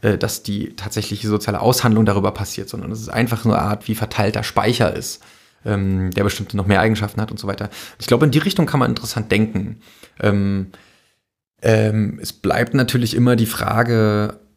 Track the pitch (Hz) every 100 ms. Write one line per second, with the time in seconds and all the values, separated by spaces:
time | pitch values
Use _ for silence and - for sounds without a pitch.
0 | 113 98 95 - - 101 - - 98 107
1 | 104 101 110 104 110 101 113 127 123 110
2 | 107 101 98 - 101 - 98 - - 110
3 | 110 - 117 113 117 107 101 104 - 110
4 | 110 - 104 107 104 - 104 123 92 -
5 | - - - - _ _ 113 101 98 95
6 | 92 87 101 - 101 98 95 98 110 107
7 | 104 - 107 107 98 98 104 - - -
8 | - 120 147 135 196 - 156 143 120 117
9 | 117 - 113 104 107 101 101 110 - -
10 | - _ 107 101 98 98 92 - _ _
11 | _ _ _ _ _ _ - 110 107 110
12 | 104 - - - 98 78 120 143 123 127
13 | 117 - 123 120 110 - - 107 120 113
14 | 107 104 104 - _